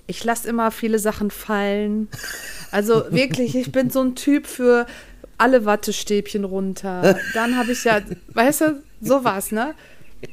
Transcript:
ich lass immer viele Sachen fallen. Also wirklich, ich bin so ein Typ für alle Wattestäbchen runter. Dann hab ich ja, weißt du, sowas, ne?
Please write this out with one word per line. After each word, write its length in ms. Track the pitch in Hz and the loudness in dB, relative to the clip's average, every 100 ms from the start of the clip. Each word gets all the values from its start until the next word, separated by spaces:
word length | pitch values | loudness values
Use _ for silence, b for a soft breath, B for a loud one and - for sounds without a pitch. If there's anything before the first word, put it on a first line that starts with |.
| - | -12
ich 160 | - | -4
lass 220 | 233 226 - | -2 -2 -2
immer 260 | 233 226 | 0 0
viele 280 | - 226 220 | 0 0 0
Sachen 320 | 214 - 208 | 0 -2 -4
fallen. 760 | - - 208 202 202 208 214 214 B B B B B B | -4 -4 -2 0 0 -2 -2 -4 B B B B B B
Also 320 | 196 208 226 - | 0 2 2 2
wirklich, 440 | - 277 247 233 254 | 2 2 0 0 0
ich 160 | 247 | 0
bin 180 | 262 247 | 0 2
so 120 | 262 | 2
ein 140 | 254 254 | 0 0
Typ 320 | 285 285 - | 2 2 0
für 380 | - 247 240 240 B B B - - | 0 4 4 2 B B B -10 2
alle 280 | 240 254 208 | 4 6 4
Wattestäbchen 800 | 208 214 - - 208 202 208 | 0 0 -4 0 0 0 -4
runter. 760 | 190 190 190 185 196 180 180 185 - | -4 -4 -4 -6 -6 2 4 4 0
Dann 240 | 226 240 247 | -2 0 0
hab 120 | 240 | 0
ich 140 | 247 | 0
ja, 180 | 240 208 202 180 - | 2 2 0 -10 -4
weißt 280 | - 254 294 | 2 2 4
du, 220 | 311 285 - - | 2 0 -8 -6
sowas, 500 | 220 269 247 196 - | 0 2 2 -2 -2
ne? 240 | 214 277 - b b b - - | -4 -4 -8 b b b -14 -14